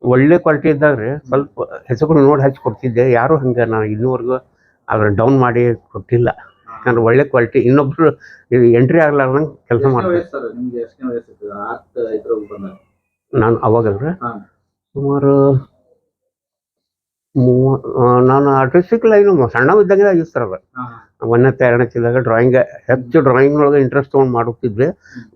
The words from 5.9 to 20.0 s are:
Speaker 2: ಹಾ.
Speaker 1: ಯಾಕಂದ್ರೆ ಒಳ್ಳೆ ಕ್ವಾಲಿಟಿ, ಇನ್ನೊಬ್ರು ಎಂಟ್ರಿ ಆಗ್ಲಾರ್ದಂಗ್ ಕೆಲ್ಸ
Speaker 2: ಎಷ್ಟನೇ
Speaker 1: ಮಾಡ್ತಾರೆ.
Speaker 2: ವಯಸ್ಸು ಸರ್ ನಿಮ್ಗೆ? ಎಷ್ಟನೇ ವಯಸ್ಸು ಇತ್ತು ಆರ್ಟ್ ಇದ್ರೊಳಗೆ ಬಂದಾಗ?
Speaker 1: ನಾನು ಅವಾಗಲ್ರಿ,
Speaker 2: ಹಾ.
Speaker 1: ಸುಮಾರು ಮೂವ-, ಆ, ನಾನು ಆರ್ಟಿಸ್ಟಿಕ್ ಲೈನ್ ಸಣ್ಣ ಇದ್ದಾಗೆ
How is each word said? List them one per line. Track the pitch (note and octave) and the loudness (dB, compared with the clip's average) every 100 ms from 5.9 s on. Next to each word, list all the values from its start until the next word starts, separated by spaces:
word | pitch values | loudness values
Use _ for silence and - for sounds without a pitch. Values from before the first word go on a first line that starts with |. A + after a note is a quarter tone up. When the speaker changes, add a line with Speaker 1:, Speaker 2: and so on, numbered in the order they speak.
| - F#2+ A#2+ A#2+ | -18 -4 -2 -2
Speaker 2:
ಹಾ. | - - _ - | -4 -14 _ -20
Speaker 1:
ಯಾಕಂದ್ರೆ | - B2 A#2 | -10 -2 0
ಒಳ್ಳೆ | A2+ A#2+ | 2 2
ಕ್ವಾಲಿಟಿ, | C#3+ C3 A#2 C3+ | 2 0 0 0
ಇನ್ನೊಬ್ರು | A#2+ C#3 C#3 - D#3+ - - - _ B2 A#2+ | 2 2 0 0 0 0 -12 -20 _ 2 4
ಎಂಟ್ರಿ | A#2 C3 E3 | 4 4 2
ಆಗ್ಲಾರ್ದಂಗ್ | D#3 C#3+ C3 C3+ D3+ - | 2 0 0 -2 -4 -8
ಕೆಲ್ಸ | _ A#2+ | _ -2
Speaker 2:
ಎಷ್ಟನೇ | C#3 | 0
Speaker 1:
ಮಾಡ್ತಾರೆ. | B2 F#3 F3 | 0 0 -4
Speaker 2:
ವಯಸ್ಸು | E3+ | -4
ಸರ್ | C#3 A#2+ A#2 | -10 -12 -10
ನಿಮ್ಗೆ? | B2 A#2+ | -10 -8
ಎಷ್ಟನೇ | A#2 _ B2+ | -12 _ -10
ವಯಸ್ಸು | A#2+ - | -10 -12
ಇತ್ತು | _ G#2 | _ -16
ಆರ್ಟ್ | G2+ G#2+ A#2+ - B2+ A2+ | -12 -12 -12 -14 -10 -8
ಇದ್ರೊಳಗೆ | A2 A#2 A2 G2+ | -8 -6 -8 -8
ಬಂದಾಗ? | G2+ F#2+ F#2 _ _ _ _ _ | -14 -16 -16 _ _ _ _ _
Speaker 1:
ನಾನು | C3 A2+ A2+ | -2 0 0
ಅವಾಗಲ್ರಿ, | A#2 A2+ A2+ G2+ C#3+ | 0 0 0 -4 -6
Speaker 2:
ಹಾ. | F#3 A#2+ G#2+ - _ _ _ _ | -8 -10 -12 -18 _ _ _ _
Speaker 1:
ಸುಮಾರು | C#3 C#3 C#3+ C#3 C#3 C#3 C3+ - _ _ _ _ _ _ _ _ _ _ _ _ _ _ _ _ C#3 | -8 -4 -2 0 2 2 0 -4 _ _ _ _ _ _ _ _ _ _ _ _ _ _ _ _ -2
ಮೂವ-, | B2 B2 C3 C3+ A#2+ C3 B2 | 2 2 2 -2 -4 0 2
ಆ, | B2 | 4
ನಾನು | B2+ C#3 C#3+ | 4 2 2
ಆರ್ಟಿಸ್ಟಿಕ್ | C3+ C3 F3+ F3+ A3+ A3+ | 2 2 0 0 0 2
ಲೈನ್ | G#3 G3+ E3+ B2 | 4 4 2 0
ಸಣ್ಣ | A#2 C3 G#3 | 0 2 2
ಇದ್ದಾಗೆ | F#3+ G3 | 2 2